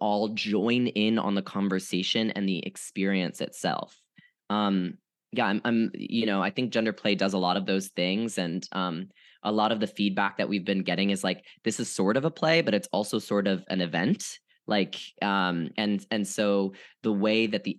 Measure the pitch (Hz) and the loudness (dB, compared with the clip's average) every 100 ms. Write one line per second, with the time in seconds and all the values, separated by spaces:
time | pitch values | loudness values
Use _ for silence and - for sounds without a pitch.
0 | 104 104 107 110 101 104 110 123 123 104 | 0 0 0 -2 -2 0 2 2 2 2
1 | 107 113 101 98 95 101 98 95 - 90 | 2 2 2 -2 -2 -2 0 0 -2 -2
2 | 95 117 110 - 98 90 - - - - | 0 0 -2 -2 -2 -2 -6 -10 -10 -4
3 | 98 98 87 - - - 87 - - - | 0 0 0 -4 -10 -4 -4 -2 -6 -14
4 | _ _ - _ - 104 104 98 90 - | _ _ -20 _ -4 0 2 2 0 -6
5 | _ _ _ 113 110 104 120 117 110 - | _ _ _ -2 0 0 2 2 0 -2
6 | - 113 110 98 92 - 123 117 110 104 | -4 -2 0 2 0 -2 -2 0 0 0
7 | 110 98 98 95 90 95 95 95 95 - | 0 2 2 2 2 0 0 0 -2 -2
8 | 90 98 113 98 87 90 - 95 92 82 | 0 0 -2 -2 -2 -4 -4 -4 -4 -4
9 | 190 _ - _ 104 107 107 113 104 - | -8 _ -20 _ -2 2 2 2 -2 0
10 | 104 98 101 - 92 101 92 98 92 87 | 0 2 0 0 -2 -2 0 -2 0 0
11 | 98 98 92 87 - - 117 110 117 - | 0 0 -2 -4 -8 -8 -4 -4 -4 0
12 | 95 120 156 - 160 165 139 101 - 98 | 2 2 0 0 2 4 4 0 0 -4
13 | 104 110 - 101 98 95 - 92 87 80 | -2 -2 0 0 2 0 -2 -2 0 0
14 | 104 196 - - _ _ - 104 92 - | 2 0 -4 -14 _ _ -2 0 0 -4
15 | - - 101 98 92 85 80 - 104 101 | -12 -4 0 2 2 0 -4 -2 0 0
16 | - 110 98 - 104 101 98 95 - _ | -2 -2 -2 0 2 2 2 -4 -20 _
17 | 117 101 107 110 113 107 98 | 0 2 4 4 2 0 -4